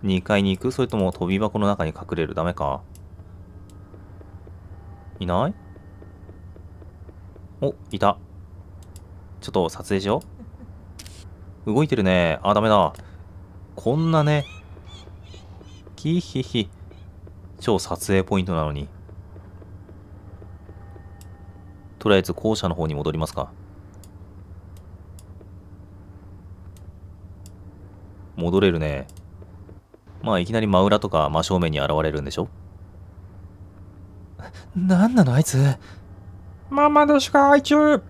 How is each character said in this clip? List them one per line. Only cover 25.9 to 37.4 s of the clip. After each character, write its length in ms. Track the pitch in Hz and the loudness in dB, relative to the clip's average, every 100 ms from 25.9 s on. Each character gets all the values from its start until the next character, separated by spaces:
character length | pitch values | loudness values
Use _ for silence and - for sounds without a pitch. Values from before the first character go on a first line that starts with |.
| - - - - - - - - - - - - - - - - - - - - - - - - - | -20 -20 -20 -20 -20 -20 -20 -20 -18 -20 -20 -20 -20 -20 -20 -20 -18 -20 -20 -20 -20 -20 -20 -6 0
戻 240 | 85 92 | 4 6
れ 120 | 98 | 6
る 80 | 85 | 4
ね。 260 | 78 69 65 - - - - - - - _ - - - | 0 -4 -8 -16 -18 -20 -20 -20 -20 -20 _ -20 -20 -10
ま 100 | 113 | 0
あ、 60 | 98 | 0
い 60 | 90 | 2
き 60 | |
な 60 | 113 | 0
り 60 | 110 | 4
真 180 | 92 | 6
裏 160 | 98 104 | 6 4
と 100 | 104 | 2
か 180 | 82 73 | 2 2
真 140 | 78 | 2
正 160 | 82 92 | 2 0
面 120 | 85 | 2
に 80 | 76 | 0
現 120 | 71 76 | 0 2
れ 100 | 78 | 0
る 100 | 76 | -2
ん 40 | 69 | -6
で 60 | |
し 80 | - | -6
ょ？ 80 | 95 - - - - - - - - - - - - - - - - - - - - - - 185 | -6 -8 -20 -20 -20 -20 -20 -20 -20 -20 -20 -20 -20 -20 -20 -20 -20 -20 -20 -18 -18 -18 -10 -2
な 300 | 185 180 220 | 2 4 6
ん 80 | |
な 100 | 247 | 6
の、 120 | 143 123 | 6 6
あ 40 | |
い 40 | |
つ。 320 | 156 131 139 131 - - - - - - - - - | 4 4 4 2 -6 -20 -20 -20 -20 -20 -20 -20 -4
マ 180 | 277 294 | 2 6
マ 160 | 294 294 | 6 6
の 140 | 294 | 6
視 120 | 269 | 6
界 300 | 285 | 6